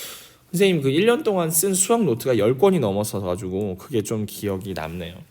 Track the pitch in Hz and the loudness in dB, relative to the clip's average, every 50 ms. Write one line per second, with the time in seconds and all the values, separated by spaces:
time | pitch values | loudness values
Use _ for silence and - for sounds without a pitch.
0 | - - - - - - - _ _ _ - 170 202 190 180 156 135 135 135 165 | -16 -16 -16 -18 -20 -20 -20 _ _ _ 0 2 4 4 4 2 2 2 2 4
1 | 208 233 240 - - 220 196 185 170 160 165 - 190 202 190 180 - - 233 233 | 4 4 2 2 2 0 0 0 0 0 0 0 0 0 2 2 2 2 2 2
2 | 214 143 113 117 - 135 123 107 98 113 131 131 202 196 190 165 120 101 98 101 | 2 2 0 0 0 0 2 4 4 2 4 4 4 4 4 4 2 0 0 0
3 | 107 - - 98 98 90 90 92 101 92 92 95 107 101 90 - - - 143 110 | -2 -2 -4 -4 -4 -4 -4 -4 -4 -4 -4 -4 -4 -4 -6 -8 -8 -6 -4 -4
4 | 98 - 117 107 107 95 - - 107 101 95 92 - 98 92 80 78 80 82 90 | -2 -2 -4 -4 -4 -6 -8 -6 -6 -4 -4 -4 -6 -8 -8 -8 -8 -8 -8 -8
5 | 85 82 90 92 - - | -10 -10 -12 -16 -20 -20